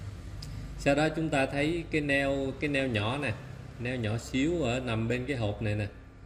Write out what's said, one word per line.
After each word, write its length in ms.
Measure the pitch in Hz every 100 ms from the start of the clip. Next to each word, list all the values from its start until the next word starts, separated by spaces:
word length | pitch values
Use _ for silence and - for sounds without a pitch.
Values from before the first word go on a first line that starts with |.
| - - - - - - - -
Sau 160 | 139
đó 140 | 139 156
chúng 220 | 156 160
ta 160 | 143 135
thấy 380 | 143 151 170 156
cái 100 | 156
neo, 520 | 143 139 139 139 135 131
cái 100 | 151
neo 180 | 139 135
nhỏ 300 | 107 107 139
nè, 160 | 135 - - - - -
neo 160 | 120 127
nhỏ 220 | 107 110
xíu 440 | - 127 147 175
ở 180 | 127 127
nằm 280 | 127 110 113
bên 160 | 123 127
cái 100 | 131
hộp 260 | 104 104
này 120 | 110
nè, 120 | 104 101 - - -